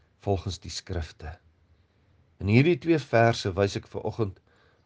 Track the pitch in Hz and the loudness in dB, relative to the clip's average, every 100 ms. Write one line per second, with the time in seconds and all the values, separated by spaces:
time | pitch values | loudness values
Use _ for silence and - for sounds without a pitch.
0 | _ _ 101 95 95 85 87 - - 87 | _ _ -4 -4 -4 -12 -12 -14 -10 -10
1 | 80 - 80 78 _ _ _ _ _ _ | -10 -14 -18 -18 _ _ _ _ _ _
2 | _ _ _ - 92 113 151 156 165 160 | _ _ _ -6 2 4 4 2 0 -2
3 | - 117 117 113 104 90 101 110 - - | 2 4 4 2 -2 0 0 -2 -10 -10
4 | - - 101 - _ _ _ _ | -8 -6 -6 -8 _ _ _ _